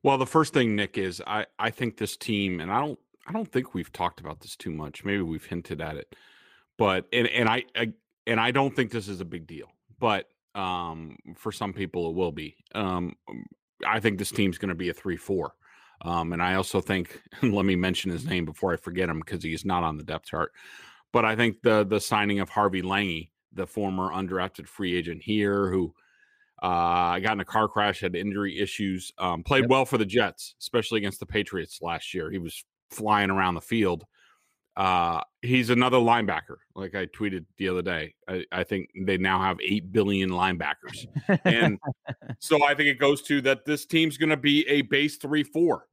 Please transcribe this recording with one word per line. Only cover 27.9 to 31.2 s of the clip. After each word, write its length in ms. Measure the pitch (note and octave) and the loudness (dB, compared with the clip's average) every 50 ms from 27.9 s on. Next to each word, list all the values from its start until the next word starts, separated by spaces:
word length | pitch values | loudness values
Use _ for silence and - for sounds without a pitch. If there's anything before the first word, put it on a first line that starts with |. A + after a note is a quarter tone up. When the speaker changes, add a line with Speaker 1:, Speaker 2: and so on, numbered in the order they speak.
| F#2+ - | 0 -2
Speaker 1:
had 140 | - F2+ F2+ | -4 -4 -2
injury 440 | E2+ G2 G#2 F#2+ G2+ G2+ F#2+ D2 E2 | -2 -2 -2 -2 -2 -2 -2 -2 -2
issues, 520 | G2+ - - - G#2 F#2+ F#2+ F#2 - - _ - | -4 -4 -2 -4 -2 -2 -2 -4 -8 -12 _ -4
um, 240 | F#2+ F2+ F2 E2 | -2 -2 -2 -2
played 200 | F2+ - C#3+ C3+ B2 | 0 4 4 4 6
Speaker 2:
Yep. 60 | A#2+ | 6
Speaker 1:
well 140 | C3+ C3+ B2+ | 4 4 4
for 140 | - C3+ A2+ | 2 2 0
the 80 | G#2+ | 0
Jets, 480 | F#2+ G2 A#2+ G#2+ F2+ - - - - _ _ | 2 4 2 2 2 -2 -8 -18 -18 _ _
especially 380 | - - - A#2+ G#2+ - A#2 A2 | -12 -2 -2 -2 0 2 -2 0
against 220 | G2+ G2 F#2 - | -2 -2 -6 -8